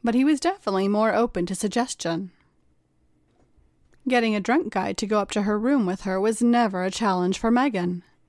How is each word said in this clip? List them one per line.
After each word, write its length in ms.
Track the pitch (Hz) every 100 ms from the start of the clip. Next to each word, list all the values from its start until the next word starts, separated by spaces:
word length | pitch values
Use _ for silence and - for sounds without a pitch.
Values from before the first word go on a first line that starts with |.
but 100 | 233
he 120 | 240 277
was 160 | 294
definitely 480 | 339 392 - 196 196
more 260 | 208 220 214
open 300 | 233 - 175
to 100 | 190
suggestion. 760 | 208 233 254 - 170 165 190 - _ _ _ _ _ _ _ _ _ _ _ _ _ _ _ _ -
Getting 300 | 247 226 208
a 60 |
drunk 320 | 190 269 220
guy 180 | 202 190
to 160 | - 196
go 120 | 214
up 120 | 196
to 120 | 214
her 140 | 196 214
room 280 | 233 285 190
with 160 | 190
her 180 | 196 190
was 220 | 208 220
never 420 | 233 240 226 190
a 80 | 185
challenge 480 | 185 220 185 180 185
for 100 | 226
Megan. 540 | 240 277 208 175 175 - _